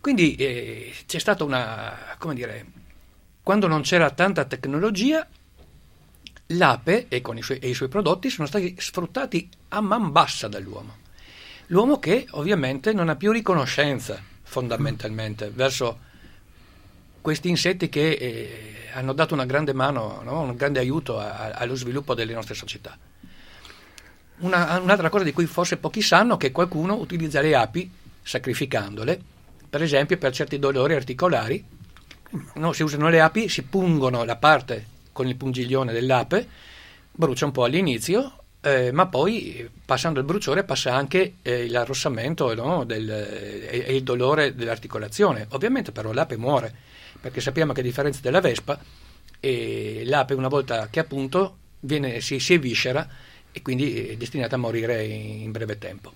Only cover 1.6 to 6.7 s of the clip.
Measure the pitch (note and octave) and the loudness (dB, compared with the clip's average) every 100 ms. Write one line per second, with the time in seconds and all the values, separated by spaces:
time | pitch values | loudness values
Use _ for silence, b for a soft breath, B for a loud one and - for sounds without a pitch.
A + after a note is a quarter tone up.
1.6 | A#2 A2 A2 - - - E3 C3 A#2+ G#2+ | -2 -6 -10 -12 -14 -10 -8 -6 -8 -10
2.6 | G#2+ - - - - - _ _ - G3+ | -16 -20 -20 -20 -20 -20 _ _ 2 4
3.6 | F#3+ D#3 C3+ F3+ D3+ C3 F#3 F3 - C3 | 4 2 4 4 4 4 2 2 -2 -4
4.6 | C#3 C#3+ G#3 F#3+ B3 D#4 D#4+ - _ - | -4 0 0 2 2 2 -2 -16 _ -20
5.6 | - - - - - - - - _ E3+ | -20 -20 -20 -20 -20 -20 -20 -20 _ 4
6.6 | E3 | 6